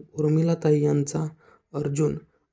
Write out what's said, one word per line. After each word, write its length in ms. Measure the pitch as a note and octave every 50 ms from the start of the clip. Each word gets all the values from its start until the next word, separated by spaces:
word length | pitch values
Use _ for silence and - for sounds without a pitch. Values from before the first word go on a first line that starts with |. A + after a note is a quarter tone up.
| - - -
उर्मिलाताई 680 | - D3+ D3+ D3+ D#3+ E3 E3 E3 E3 - D#3 D3+ D3+
यांचा 460 | D3 D3 D3 D3 C#3+ C#3+ - D#3 D#3 D#3 - _ _ _ - _ _ _ -
अर्जुन 420 | C#3+ D3+ D3 C#3+ C#3+ D#3 D3 D3 D#3 - _ _ _ _ _